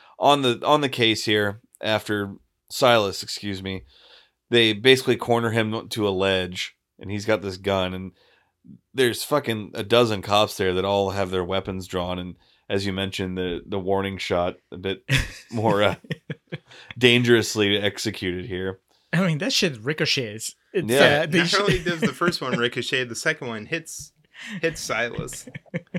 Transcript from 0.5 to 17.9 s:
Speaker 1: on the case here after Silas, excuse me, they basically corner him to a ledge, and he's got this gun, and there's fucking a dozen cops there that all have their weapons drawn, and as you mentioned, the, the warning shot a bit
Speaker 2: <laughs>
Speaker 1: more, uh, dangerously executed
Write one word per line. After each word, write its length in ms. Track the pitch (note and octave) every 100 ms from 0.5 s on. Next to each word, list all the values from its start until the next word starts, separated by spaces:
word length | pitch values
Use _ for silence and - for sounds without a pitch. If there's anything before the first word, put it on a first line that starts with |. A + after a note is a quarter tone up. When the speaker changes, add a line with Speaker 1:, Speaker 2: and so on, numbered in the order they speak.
| A#2 G#2
Speaker 1:
on 160 | D3+
the 80 | C#3
case 340 | B2 A2+ G#2+
here 380 | - G#2+ G#2 G#2 _ -
after 540 | G#2+ G#2+ - G#2 G2+ F#2+ _ _ -
Silas, 540 | - B2+ A#2 G2 -
excuse 400 | - - G#2 F#2+
me, 200 | F#2+ F#2+ - _ - - _ _ -
they 240 | A#2 A2+
basically 420 | G#2 B2+ C3 C3 A#2
corner 340 | - A#2 A#2
him 360 | A2+ G#2+ A2 -
to 180 | A#2 G#2
a 40 |
ledge, 640 | F#2 G2 F#2+ F2+ F2+ - _ _ -
and 100 | -
he's 140 | G#2 G2+
got 160 | G#2+
this 160 | G2 F#2
gun, 360 | G2 F#2+ F#2
and 180 | F#2 F#2+ - _ _ _ _ - C2+ _
there's 300 | B2 B2 G#2+
fucking 480 | - D3 A#2+ A2 G2+
a 100 | F#2+
dozen 380 | G2 A#2 A#2+ G2+
cops 360 | F#2 G#2 G#2+ -
there 160 | F#2
that 120 | F#2 F#2+
all 260 | G2+ G2
have 180 | G2 F#2+
their 120 | F#2
weapons 440 | F2 F#2+ G2+ F#2 F#2
drawn, 320 | F#2 F2 F2+
and 160 | F2+ F2 _ _ -
as 160 | G2+ G2
you 80 |
mentioned, 440 | F#2+ G2 - F#2+ F#2
the, 240 | F2+ E2+ -
the 140 | G2
warning 380 | F2+ G2 G2 F#2+
shot 400 | - F2+ F2+ - -
a 60 | F#2
bit 260 | F#2+ F#2+ - C3+ B2+
Speaker 2:
<laughs> 220 | - -
Speaker 1:
more, 300 | A#2 A2 G2+
uh, 140 | G2+ - - - - - - - _ - - -
dangerously 800 | A#2+ A#2+ A#2+ A#2 A2+ A2 G2+ G2+
executed 680 | G#2